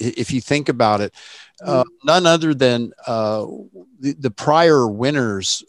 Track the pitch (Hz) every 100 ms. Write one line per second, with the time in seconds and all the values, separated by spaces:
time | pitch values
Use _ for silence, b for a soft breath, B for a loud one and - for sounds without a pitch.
0 | 117 - 113 131 - 147 143 123 110 104
1 | 101 B B B B _ - 135 127 _
2 | 143 175 170 165 160 139 131 120 117 -
3 | - 113 107 107 101 - - 190 - _
4 | 135 151 131 - - 156 170 147 117 104
5 | 131 147 117 98 90 -